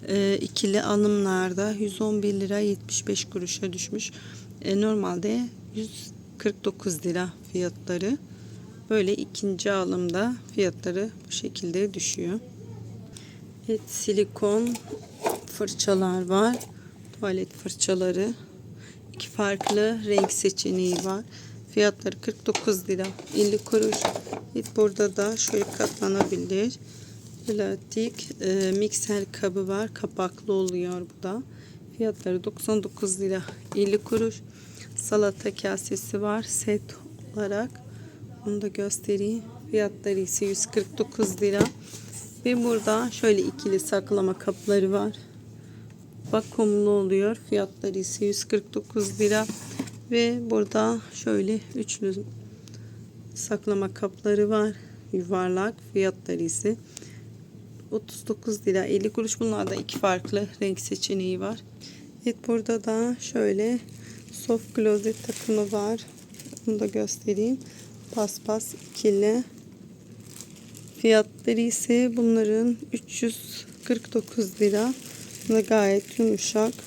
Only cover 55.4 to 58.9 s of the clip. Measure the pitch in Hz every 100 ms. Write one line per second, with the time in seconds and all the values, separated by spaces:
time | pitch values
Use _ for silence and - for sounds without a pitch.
55.4 | 185 185 202 226 - 202 190 185 - 170
56.4 | 170 - 208 226 - - - - - -
57.4 | - - - - - - - - - 214
58.4 | - 208 - 190 -